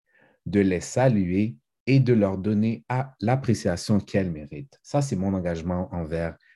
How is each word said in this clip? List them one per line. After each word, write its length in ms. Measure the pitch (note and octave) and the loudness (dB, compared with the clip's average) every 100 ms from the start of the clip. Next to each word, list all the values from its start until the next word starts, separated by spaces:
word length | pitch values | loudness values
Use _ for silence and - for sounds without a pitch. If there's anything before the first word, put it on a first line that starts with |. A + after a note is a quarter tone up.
| _ _ _ _ - | _ _ _ _ -2
de 140 | G2+ | 2
les 220 | G2 F2+ | 2 0
saluer 760 | - A#2+ C3 G#2+ F2+ F#2 A2 - _ _ - | -2 2 2 2 2 0 -2 -4 _ _ 2
et 120 | C3+ | 4
de 140 | B2+ | 6
leur 240 | A2+ G2 F#2+ | 4 2 0
donner 480 | G2+ G#2+ A2+ A2+ - | 0 0 0 -2 -4
à 260 | B2+ - - | -4 -4 -4
l'appréciation 800 | G#2 C3+ B2+ G#2 G2+ F2 - G#2 | 0 0 2 0 0 -2 0 0
qu'elles 320 | - G2+ F#2 | 0 -2 -2
méritent. 480 | D#2 D2 D2 C#2+ _ | -6 -10 -14 -16 _
Ça, 180 | - D3 | -4 -2
c'est 140 | C#3 F#2 | -2 -2
mon 180 | G2 | -2
engagement 560 | F#2+ F2 E2 E2 F2+ F2+ | -2 -2 -4 -4 -4 -4
envers 440 | F2 D#2 E2 E2 D#2+ _ | -6 -6 -4 -6 -8 _